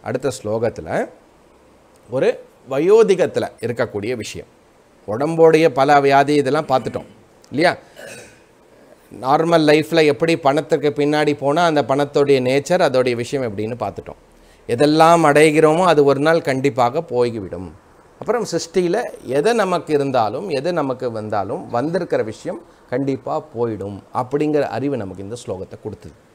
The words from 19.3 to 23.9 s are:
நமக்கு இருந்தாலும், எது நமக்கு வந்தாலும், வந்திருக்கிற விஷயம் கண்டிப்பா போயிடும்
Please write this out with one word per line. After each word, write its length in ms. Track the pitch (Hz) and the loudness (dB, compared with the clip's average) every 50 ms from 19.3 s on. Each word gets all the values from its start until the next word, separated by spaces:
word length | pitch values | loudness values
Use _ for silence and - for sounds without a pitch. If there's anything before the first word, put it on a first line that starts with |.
| 123 143 147 214 240 | -2 0 2 2 2
நமக்கு 400 | 226 202 190 180 165 - - 156 | 2 0 0 -2 -4 -2 -2 -2
இருந்தாலும், 560 | 143 139 139 127 127 110 104 107 139 190 196 | 0 0 0 0 0 0 0 -2 -6 -6 -4
எது 240 | 151 131 139 175 180 | -6 -4 -4 -2 -2
நமக்கு 380 | 165 143 135 127 117 127 123 | -2 -2 -4 -4 -4 -6 -6
வந்தாலும், 580 | 113 110 107 107 107 104 95 98 - 180 190 110 | -6 -6 -6 -4 -4 -4 -4 -4 -6 -8 -8 -6
வந்திருக்கிற 540 | 113 120 131 156 165 185 170 151 156 127 117 | -4 -4 -2 -2 -4 -4 -4 -2 -2 -2 -2
விஷயம் 380 | 110 107 - - 156 185 349 - - - _ _ _ | -4 -8 -10 -10 -10 -10 -10 -14 -20 -20 _ _ _
கண்டிப்பா 540 | 123 131 139 135 135 123 - 135 147 156 151 - - | -6 -4 -2 -4 -4 -6 -6 -6 -8 -8 -8 -10 -6
போயிடும் 460 | 110 120 117 110 95 98 101 | -6 -4 -4 -4 -6 -8 -10